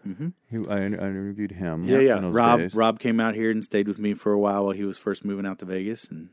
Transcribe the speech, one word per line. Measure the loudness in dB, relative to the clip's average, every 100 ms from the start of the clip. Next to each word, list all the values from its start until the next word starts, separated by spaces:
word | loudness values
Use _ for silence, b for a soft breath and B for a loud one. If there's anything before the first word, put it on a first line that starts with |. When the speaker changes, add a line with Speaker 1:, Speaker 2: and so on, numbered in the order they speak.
| -8
Speaker 1:
Mm-hmm. | -8 -8 -10 _
Speaker 2:
He, | -8 -2
I, | -2
I | -2
interviewed | -2 -4 -6 -6 -6 -6
him | -4 -4 -2
Speaker 3:
Yeah, | 2 6
yeah. | 6 4
Speaker 2:
in |
those | 2
Speaker 1:
Rob, | 4 6 4
Speaker 2:
days. | 2
Speaker 1:
Rob | 2 2 2
came | 0 2
out | 0 0
here | 0
and | -2
stayed | 0 0 0
with | -2
me | -2 -2
for | 0
a | 2
while | 2 2
while | 0
he | -2 -4
was | -4
first | -6 -4
moving | -4 -4 -6
out | -8
to | -6
Vegas, | -6 -4 -6 -10
and, | -14 -16